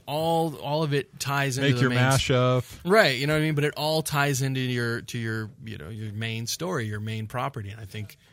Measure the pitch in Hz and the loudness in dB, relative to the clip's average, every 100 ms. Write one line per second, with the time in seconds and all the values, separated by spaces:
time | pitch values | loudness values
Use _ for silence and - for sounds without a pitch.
0 | - 151 165 165 165 113 127 151 156 143 | -6 -2 2 2 0 -2 -2 0 0 0
1 | - - 139 139 139 123 139 123 127 123 | -2 -6 -2 0 0 2 4 4 4 4
2 | 127 135 - 127 127 127 - - 175 220 | 4 4 4 4 4 2 -2 -6 2 4
3 | 165 123 143 156 156 143 147 - 151 160 | 6 2 2 2 2 2 0 0 0 0
4 | 156 151 143 127 135 131 127 123 117 117 | 0 2 2 2 0 0 0 0 0 -2
5 | - 123 113 110 107 - 110 101 78 110 | -6 -6 -4 -4 -6 -12 -14 -12 -12 -10
6 | 110 104 113 113 117 - 180 156 107 104 | -8 -6 -6 -4 -6 -6 -4 -4 -4 -6
7 | 107 110 110 123 139 123 98 110 107 107 | -6 -6 -6 -4 -6 -6 -10 -12 -12 -10
8 | 104 - _ | -12 -16 _